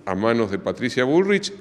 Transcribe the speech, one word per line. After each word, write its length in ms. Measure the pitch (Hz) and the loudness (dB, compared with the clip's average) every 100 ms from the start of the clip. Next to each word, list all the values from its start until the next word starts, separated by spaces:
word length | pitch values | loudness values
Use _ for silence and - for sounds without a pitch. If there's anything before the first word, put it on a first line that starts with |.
| - | -6
a 100 | 95 | -2
manos 360 | 110 117 107 | 0 2 0
de 80 | 98 | -2
Patricia 460 | 95 92 120 127 127 | -4 -4 -2 0 2
Bullrich, 480 | 160 196 202 - - | 2 4 0 -2 -4